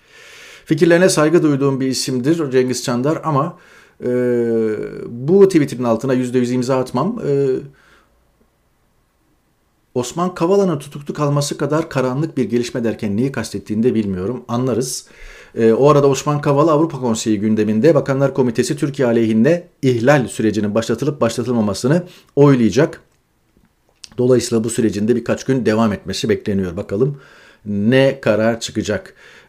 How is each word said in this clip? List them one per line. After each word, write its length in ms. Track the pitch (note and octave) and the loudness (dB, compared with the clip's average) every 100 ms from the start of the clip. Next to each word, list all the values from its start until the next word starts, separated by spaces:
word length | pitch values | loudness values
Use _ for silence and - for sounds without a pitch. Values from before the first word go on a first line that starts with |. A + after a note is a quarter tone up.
| _ - - - - - - | _ -20 -20 -20 -20 -20 -4
Fikirlerine 440 | D3 E3+ E3+ F#3 | 2 4 6 4
saygı 340 | F3 D3+ E3 | 4 2 2
duyduğum 360 | D3+ C#3 C#3 C3+ | 2 2 0 0
bir 80 | C3 | -2
isimdir 640 | B2 - B2+ B2+ E3+ C#3+ | -4 -4 -2 -2 -2 0
Cengiz 320 | B2+ B2+ A#2+ | 0 0 -2
Çandar 380 | - A#2+ C3+ D#3+ | -4 -2 -2 -2
ama, 340 | D#3 C#3 E3 - - - _ - | -2 -2 -2 -8 -20 -20 _ -10
e, 60 | A#2+ B2 B2 A#2+ A#2 A2+ A2 G#2+ G#2 G2+ - | -4 -2 0 0 0 0 -2 -4 -8 -10 -12
bu 400 | A#2+ C3+ G3 F#3+ | -8 2 6 6
tweet'in 360 | E3 C#3 B2 | 4 0 -2
altına 300 | B2 A2+ C3 | -2 0 0
yüzde 260 | B2+ B2 B2+ | 0 0 0
yüz 120 | A#2+ | 0
imza 280 | B2+ B2 C3 | 0 0 -2
atmam. 420 | B2+ B2+ F3 A#3 D3 | -2 -2 -2 -4 -2
E, 200 | C#3 C#3 C3 C#3+ - _ _ _ _ _ _ _ _ _ _ _ _ _ _ _ _ _ _ _ _ _ | 0 0 -2 -6 -20 _ _ _ _ _ _ _ _ _ _ _ _ _ _ _ _ _ _ _ _ _
Osman 420 | B2+ A#2+ E3+ F3+ F3+ | -6 -6 -4 -4 0
Kavala'nın 440 | E3 G3+ F#3+ D3 | 2 4 2 -2
tutuklu 340 | - - - | -6 -14 -10
kalması 440 | - D3 C#3+ C#3+ - | -4 0 0 -2 -4
kadar 320 | C#3 D3+ E3 | -2 -2 -2
karanlık 480 | C#3 B2+ B2+ D#3+ C3+ | -2 -2 -2 -4 -2
bir 60 | |
gelişme 400 | A2 A#2+ A#2+ C3 | 0 -2 -2 -2
derken 340 | A2+ G2+ A2 G2+ | -4 -2 -4 -2
neyi 140 | C3+ | -2
kastettiğini 520 | C3+ G#2+ G2+ - G#2+ | -4 -8 -10 -6 0
de 120 | B2 A2 | 0 0
bilmiyorum. 480 | G2+ F#2 G2 B2 - | -2 -4 -6 -8 -6
Anlarız. 600 | A#2+ C3 A2 - - - - - - - - | -4 -2 -2 -4 -8 -14 -20 -20 -20 -12 0
E, 180 | A2+ | 2
o 160 | A2 C#3 | 4 4
arada 180 | D3 C#3 | 6 4
Osman 340 | C3 D3+ D3 | 2 -2 -2
Kavala 300 | D3 C#3 E3 | 0 2 4
Avrupa 280 | D3 D#3+ C3+ | 2 0 -2
Konseyi 400 | B2 A2 A2+ G#2+ | -4 -2 -2 0
gündeminde 560 | G#2+ G#2+ G#2+ G#2+ C#3+ D3 | 0 0 0 2 4 2
Bakanlar 380 | - C3+ C#3 | 0 0 0
Komitesi 440 | C#3 B2 A#2 A#2 C#3+ | 0 0 -2 -4 -2
Türkiye 300 | D3 C#3+ B2 | -4 -2 0
aleyhinde 600 | A#2 A2 A2 C3 F3 - _ | 2 2 2 2 0 -4 _
ihlal 460 | C3 A#2+ B2 D3 G#2 | -2 2 2 2 0
sürecinin 480 | - A2 G2+ G#2 G#2+ | -2 -2 0 -2 -2
başlatılıp 460 | A2+ A2+ C#3 C#3+ | -2 -2 -4 -2
başlatılmamasını 800 | A#2 A#2+ A#2 A#2+ G#2 F#2+ B2 E3+ F3 - _ - | -2 -2 -2 -2 -2 -2 0 0 -2 -14 _ 4
oylayacak. 640 | C#3+ C3+ A2 G2 E3 - _ _ _ _ _ _ _ _ _ _ - - | 4 6 2 2 0 -2 _ _ _ _ _ _ _ _ _ _ -12 -2
Dolayısıyla 460 | B2 B2 - A2+ | 2 2 2 -2
bu 60 | A2 | -2
sürecin 380 | - A2 G2 G#2+ | -2 -2 0 0
de 80 | A#2 | 0
birkaç 280 | - A2 | -2 -4
gün 220 | - C3 A2 | -2 -2 0
devam 280 | G#2+ A2+ | 2 0
etmesi 360 | F#2+ - F#2+ A2+ | -2 -6 -6 -2
bekleniyor. 480 | G2 - G2 F#2 E2+ | -2 -2 -2 -4 -6
Bakalım 440 | - G2+ C#3 D3 - - - _ G#2 | -6 -2 -2 -4 -14 -20 -20 _ -8
ne 560 | G2+ G#2+ C3 C3+ C3+ | -2 2 2 2 0
karar 380 | - G#2 A2 A#2 | -2 0 0 -2
çıkacak. 540 | - A2 F#2+ G2 - - - - | -6 -6 -4 -6 -8 -20 -20 -20